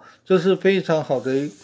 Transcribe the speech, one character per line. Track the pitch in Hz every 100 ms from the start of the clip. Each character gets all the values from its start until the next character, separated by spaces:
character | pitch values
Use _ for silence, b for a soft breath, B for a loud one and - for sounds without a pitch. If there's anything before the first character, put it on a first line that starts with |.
| B B
这 | - 185
是 | 180
非 | 185 190 190
常 | 185 160
好 | 143 131
的 | 131 135
一， | 147 -